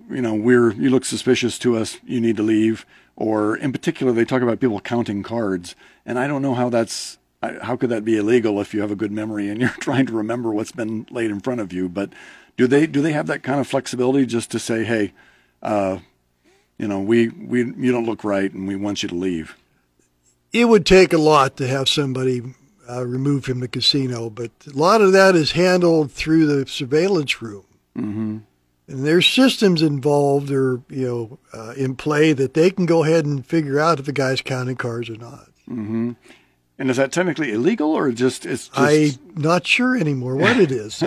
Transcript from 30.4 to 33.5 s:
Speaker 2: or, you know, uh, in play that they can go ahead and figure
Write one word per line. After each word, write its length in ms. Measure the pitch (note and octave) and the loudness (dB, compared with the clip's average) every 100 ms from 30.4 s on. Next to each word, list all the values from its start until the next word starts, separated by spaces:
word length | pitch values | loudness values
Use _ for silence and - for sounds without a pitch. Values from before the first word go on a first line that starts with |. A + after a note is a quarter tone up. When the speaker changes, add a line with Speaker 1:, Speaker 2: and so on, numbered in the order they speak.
| C#3 | 0
Speaker 2:
or, 300 | C3+ C3 B2 - | 0 0 -2 -6
you 160 | C#3 B2+ | -6 -4
know, 320 | A#2+ A2 C#3+ _ | -4 -8 -14 _
uh, 200 | A2+ A2 C#3 | -16 -12 -6
in 180 | C3 B2+ | -6 -4
play 380 | D3+ D3 D#3+ | -2 2 4
that 220 | C3+ C3 D#3 | 2 0 2
they 160 | F3+ | 2
can 160 | F#3 E3+ | 2 2
go 160 | E3 | 2
ahead 200 | D#3 E3 D3 | 4 2 0
and 200 | C#3 | -4
figure 340 | - | -2